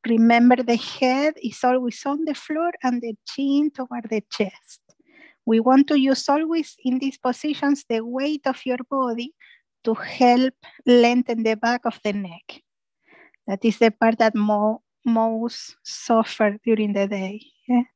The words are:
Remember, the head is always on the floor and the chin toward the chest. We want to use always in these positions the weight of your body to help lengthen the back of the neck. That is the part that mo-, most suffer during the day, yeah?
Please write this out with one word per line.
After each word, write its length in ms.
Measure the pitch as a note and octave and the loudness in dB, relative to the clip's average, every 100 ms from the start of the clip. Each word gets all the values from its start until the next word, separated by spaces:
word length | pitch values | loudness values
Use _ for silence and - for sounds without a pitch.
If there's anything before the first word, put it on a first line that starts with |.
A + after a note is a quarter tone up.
| A3+ | 0
Remember, 500 | A3+ A3+ A#3 A#3+ A#3+ | 4 4 6 6 6
the 200 | B3 A#3 | 2 -2
head 580 | - - B3+ C4 D4 D#4 | -4 -2 0 2 -2 -2
is 220 | A#3 - | -10 -2
always 400 | B3+ B3+ B3 - | 0 0 -2 -6
on 200 | C#4 D4 D#4 | -6 -4 -4
the 80 | |
floor 360 | C#4+ - D#4 E4+ F4 | -6 -8 -4 -4 -4
and 180 | B3+ A#3+ | -4 -4
the 160 | A#3 G#3+ - | -6 -12 -14
chin 440 | - C#4 C#4 D4 | -6 -2 0 0
toward 400 | - B3+ B3 A3+ | -4 -10 -10 -6
the 120 | A3 - | -6 -6
chest. 500 | - G3 - _ - _ _ _ _ _ _ - | -6 -6 -6 _ -20 _ _ _ _ _ _ 0
We 120 | A3+ | 2
want 300 | A#3 C4+ C#4 | 4 4 4
to 100 | D4 | 2
use 300 | C4+ C4+ - | 2 0 0
always 480 | C#4+ D#4+ E4 D4 - | -2 0 -4 -6 -6
in 140 | B3+ B3+ | -4 -4
these 180 | C4+ - | -4 -4
positions 680 | B3+ B3 D4+ C#4+ C#4+ C#4 - | -6 -4 -6 -4 -2 -2 -2
the 160 | A3+ | -6
weight 420 | A3+ B3 C#4+ D4+ C4+ | -4 -6 -4 -2 -4
of 140 | C4 C4 | -4 -6
your 120 | B3 B3 | -6 -4
body 440 | C4+ B3 A#3 B3 _ _ _ _ _ | -4 -4 -4 -8 _ _ _ _ _
to 100 | - | -4
help 600 | A3 - - B3 A#3+ C4 _ - _ | -4 -6 2 4 6 2 _ -20 _
lengthen 580 | - B3 A#3 B3 B3 A#3 | 4 6 6 2 -2 -2
the 120 | A3 A3 | -2 0
back 300 | A#3 B3 A#3+ | -2 -2 -4
of 120 | - | -4
the 80 | G#3+ | -6
neck. 500 | G3+ F#3 E3 - - _ _ _ _ _ _ _ _ - | -6 -8 -14 -20 -20 _ _ _ _ _ _ _ _ -8
That 180 | G3 | -2
is 140 | A#3 - | 0 4
the 120 | A3+ | 2
part 280 | G#3+ A3+ A3+ | 4 0 2
that 160 | A3 | 0
mo-, 480 | G#3+ G#3 G#3 G#3+ A3+ _ _ | 2 0 0 0 -2 _ _
most 720 | A#3+ A3+ A3+ A3+ A#3 - - - | -2 0 0 -2 -8 -10 -18 -20
suffer 760 | - - - A3+ A3 - G#3+ G#3 | -16 -16 0 0 0 0 -2 -2
during 300 | - A3 G#3 | -2 0 0
the 160 | G3+ G3 | -2 -4
day, 320 | G3+ F#3+ G#3+ _ _ - | -4 -8 -10 _ _ -2
yeah? 180 | B3 B3 | 0 0